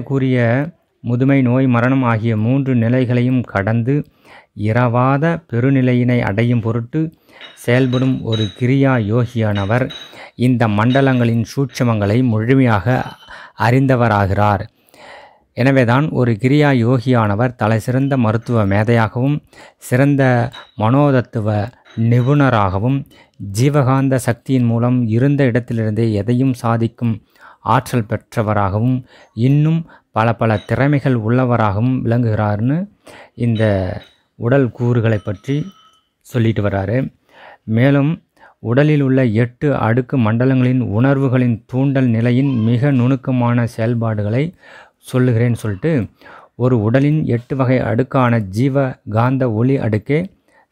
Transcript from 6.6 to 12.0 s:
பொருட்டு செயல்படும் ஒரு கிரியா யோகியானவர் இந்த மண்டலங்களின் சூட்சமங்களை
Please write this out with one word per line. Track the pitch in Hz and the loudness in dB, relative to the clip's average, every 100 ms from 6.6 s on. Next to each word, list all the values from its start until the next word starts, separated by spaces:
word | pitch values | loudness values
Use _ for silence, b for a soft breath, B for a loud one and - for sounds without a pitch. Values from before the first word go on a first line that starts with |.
பொருட்டு | 113 120 120 156 160 - B B B | -2 -4 -4 -6 -6 -8 B B B
செயல்படும் | B - 123 131 127 131 127 | B 0 0 2 0 0 -2
ஒரு | 113 110 104 | -2 -2 -2
கிரியா | - 123 135 135 127 101 | -2 0 2 2 0 0
யோகியானவர் | 120 120 113 107 101 98 123 135 - B B B | 0 -2 -2 -2 0 0 0 -2 -8 B B B
இந்த | B 123 120 117 | B 0 2 2
மண்டலங்களின் | 101 120 135 139 127 117 117 | 2 2 2 2 2 0 0
சூட்சமங்களை | 107 - 135 - 123 110 | -4 -4 -6 -2 -2 0